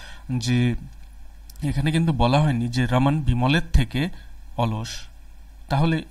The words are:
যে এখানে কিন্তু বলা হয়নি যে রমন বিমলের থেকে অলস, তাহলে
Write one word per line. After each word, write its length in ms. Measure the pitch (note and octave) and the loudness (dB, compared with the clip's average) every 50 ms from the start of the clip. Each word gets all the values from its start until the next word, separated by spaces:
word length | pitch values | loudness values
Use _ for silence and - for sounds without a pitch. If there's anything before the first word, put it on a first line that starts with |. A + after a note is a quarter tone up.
| - - - - - - | -16 -16 -16 -14 -8 -4
যে 440 | B2+ B2+ A2+ B2 B2 B2 B2 B2 A#2 - - - - - - - - - - - - - - - - - - | -4 -2 0 2 2 4 4 2 2 -2 -4 -10 -14 -16 -18 -16 -16 -16 -16 -16 -16 -16 -18 -16 -10 -6 -4
এখানে 280 | D3 - C#3 C3+ D#3 | -2 0 0 0 2
কিন্তু 220 | D#3 E3 E3 E3 D#3+ | 2 2 2 2 2
বলা 280 | A#2 A#2 A#2+ C3 C#3+ | 4 4 4 6 4
হয়নি 260 | D3+ D#3 C#3 A#2 A#2 A#2+ | 4 4 4 2 0 0
যে 180 | A#2 B2+ B2+ | 0 0 2
রমন 360 | A#2 A#2+ B2+ C3 C#3 C#3+ D#3 | 2 2 4 4 4 2 2
বিমলের 400 | D3 B2+ B2 A#2+ B2 C3 C#3+ E3+ E3+ - - | 2 2 2 4 2 4 4 2 2 4 4
থেকে 360 | - B2 - - B2+ D3 F3+ - - - - - - - - - - | 4 4 4 2 -2 -2 -2 -4 -8 -12 -14 -16 -16 -16 -10 -4 -2
অলস, 320 | B2 A2+ A2 A2 A2 - - - - - - - - - - - - - - - - - | -2 0 0 -2 -4 -6 -8 -10 -10 -12 -16 -18 -18 -18 -18 -18 -18 -20 -18 -18 -6 -2
তাহলে 340 | - C3+ D3+ E3 E3 D#3 - - | 0 2 4 2 2 0 -2 -4